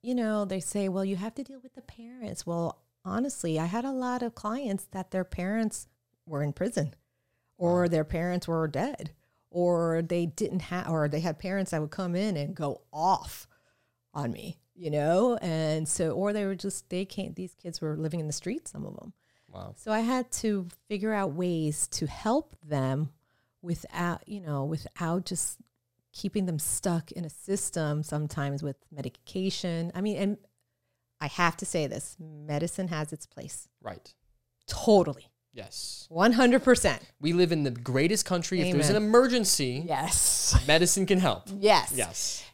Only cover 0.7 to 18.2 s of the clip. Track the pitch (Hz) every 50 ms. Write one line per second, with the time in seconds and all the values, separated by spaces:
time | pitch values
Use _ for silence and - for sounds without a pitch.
0.7 | - 208 196 190 180 196 196 196 196 180 202 226 226 - 269 - 269 262 240 262
1.7 | _ 262 - - - - 233 233 247 254 233 - - - - 170 170 170 170 165
2.7 | - _ _ _ _ _ _ 185 190 220 254 285 - - - 170 160 156 160 170
3.7 | 185 233 240 277 269 254 254 247 247 247 240 233 233 - - 208 226 269 285 220
4.7 | 196 190 - - - 190 185 _ - 190 180 185 - - 180 190 208 226 226 214
5.7 | - - - _ _ _ _ _ _ _ _ - 156 143 147 147 139 - 180 226
6.7 | 233 - 147 131 - _ _ _ _ _ _ _ _ _ _ _ _ _ 180 170
7.7 | 175 180 175 170 165 156 156 156 - 165 170 180 180 175 - - 165 160 160 156
8.7 | 143 135 208 277 285 - - 151 - _ _ _ _ _ _ _ - 175 175 175
9.7 | 175 170 170 165 165 165 165 165 175 175 170 165 - - 220 - 185 185 - -
10.7 | 180 180 - - 165 160 151 147 143 156 165 175 147 - - 185 190 196 190 180
11.7 | - 156 151 151 - - 190 175 175 180 202 220 185 151 143 147 - - 156 143
12.7 | 127 - _ _ - 151 165 185 190 - - - - - - _ _ _ _ _
13.7 | _ _ _ _ _ _ _ _ - 147 139 123 - - - - - _ _ _
14.7 | _ - 175 156 151 151 143 156 170 185 233 254 240 - - 180 160 160 160 156
15.7 | 156 156 160 147 - - 175 160 - 170 190 208 208 214 202 196 196 170 - 196
16.7 | - - - _ 180 180 202 190 - - 190 - 147 - 185 175 - _ - 175
17.7 | 165 - 165 156 147 151 160 156 151 170